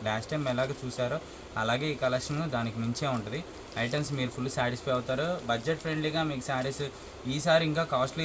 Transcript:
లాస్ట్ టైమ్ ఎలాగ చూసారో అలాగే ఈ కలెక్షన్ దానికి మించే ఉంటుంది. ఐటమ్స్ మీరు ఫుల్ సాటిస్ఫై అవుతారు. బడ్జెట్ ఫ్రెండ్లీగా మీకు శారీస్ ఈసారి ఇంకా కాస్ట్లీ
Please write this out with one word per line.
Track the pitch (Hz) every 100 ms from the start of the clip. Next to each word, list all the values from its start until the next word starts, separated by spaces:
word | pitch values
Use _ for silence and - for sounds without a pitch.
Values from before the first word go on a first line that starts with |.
| 110
లాస్ట్ | 107 113
టైమ్ | 156 139
ఎలాగ | 123 131 139
చూసారో | 127 120 123 147 - - - -
అలాగే | 110 120 151
ఈ | 139
కలెక్షన్ | 131 127 - 147 160
దానికి | 123 113 110
మించే | 113 117 147 123
ఉంటుంది. | 104 135 175 - - -
ఐటమ్స్ | 120 147 143 139
మీరు | 123 -
ఫుల్ | 127 131
సాటిస్ఫై | 123 123 - 127
అవుతారు. | 123 131 160 180 127
బడ్జెట్ | 117 127 160
ఫ్రెండ్లీగా | 165 156 156 156 160
మీకు | 139 123
శారీస్ | 131 131 135 143 - - - 123
ఈసారి | 139 160 160 160
ఇంకా | 151 165
కాస్ట్లీ | 131 135 -